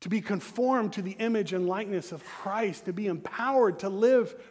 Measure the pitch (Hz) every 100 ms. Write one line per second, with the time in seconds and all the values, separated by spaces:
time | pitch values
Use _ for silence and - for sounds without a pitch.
0 | 175 214 214 196 - - 254 262 214 -
1 | 185 196 226 220 170 185 180 190 208 190
2 | - 160 - - 196 208 214 151 - 180
3 | 208 160 - - 247 269 220 175 196 190
4 | 233 254 226 - -